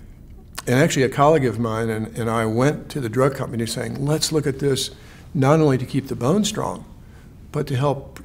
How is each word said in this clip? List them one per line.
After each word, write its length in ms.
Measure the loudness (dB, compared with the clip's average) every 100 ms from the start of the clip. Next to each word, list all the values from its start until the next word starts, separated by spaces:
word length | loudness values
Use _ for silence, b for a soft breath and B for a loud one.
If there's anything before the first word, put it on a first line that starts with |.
| B B -20 -20 -14 -8 0
And 100 | 4
actually, 280 | 4 4
a 60 | 2
colleague 360 | 4 6 6 2
of 140 | 0
mine 300 | -2 -2 -2
and, 180 | -2 -4 -4
and 120 | -2
I 160 | 0 0
went 440 | 2 2 0 -6
to 100 | -6
the 80 | -2
drug 280 | 2 2 0
company 300 | -6 -4 -4
saying, 400 | -4 -6 -4 -2
"Let's 280 | 0 0
look 120 | -2 -2
at 140 | -2
this 320 | -2 -2 -4 B B B B
not 280 | 0 4 6
only 160 | 4 2
to 80 | -2
keep 240 | -4 -4
the 60 | -4
bone 280 | 0 0
strong, 400 | 0 -4 -6 -6 -14 -20 B B B B -8
but 140 | -6 -4
to 100 | -2
help 420 | 0 -2 -8 -12